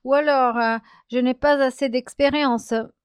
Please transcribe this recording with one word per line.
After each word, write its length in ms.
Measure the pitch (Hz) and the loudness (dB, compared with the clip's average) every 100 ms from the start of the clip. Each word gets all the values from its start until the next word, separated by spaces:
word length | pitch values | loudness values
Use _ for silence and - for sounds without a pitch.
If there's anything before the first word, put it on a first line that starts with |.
Ou 100 | 254 | -2
alors, 440 | 277 302 277 247 233 | 0 2 2 2 0
euh, 200 | 226 226 - _ _ | -2 -2 -8 _ _
je 80 | 240 | -2
n'ai 160 | 247 | -2
pas 300 | 247 294 285 | 0 2 2
assez 240 | 262 247 277 | 0 -2 -4
d'expérience. 880 | 247 247 - 277 294 285 233 - 226 226 _ | -4 -6 -2 0 0 0 -2 -4 -6 -6 _